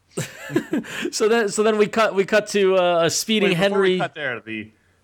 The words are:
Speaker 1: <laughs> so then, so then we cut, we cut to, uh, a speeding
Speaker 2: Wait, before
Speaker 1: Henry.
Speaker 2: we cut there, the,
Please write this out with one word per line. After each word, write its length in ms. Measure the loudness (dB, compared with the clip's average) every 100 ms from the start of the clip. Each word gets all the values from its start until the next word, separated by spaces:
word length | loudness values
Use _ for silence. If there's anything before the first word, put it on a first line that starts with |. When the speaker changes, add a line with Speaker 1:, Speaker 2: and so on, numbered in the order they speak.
| _ -12
Speaker 1:
<laughs> 960 | -12 -12 -6 -6 -4 -6 -6 -8 -8
so 160 | -2 0
then, 200 | 2 0
so 140 | 0
then 160 | 0 2
we 80 | 0
cut, 280 | 2 0
we 100 | 0
cut 240 | 2 0 2
to, 280 | 2 2 4
uh, 280 | 2 2
a 60 | 2
speeding 400 | 0 0 0 2
Speaker 2:
Wait, 40 | 2
before 60 | 2
Speaker 1:
Henry. 200 | 2 2
Speaker 2:
we 60 | 0
cut 160 | -4
there, 260 | -6 -8 -8
the, 300 | -8 -10 -10 _ _ _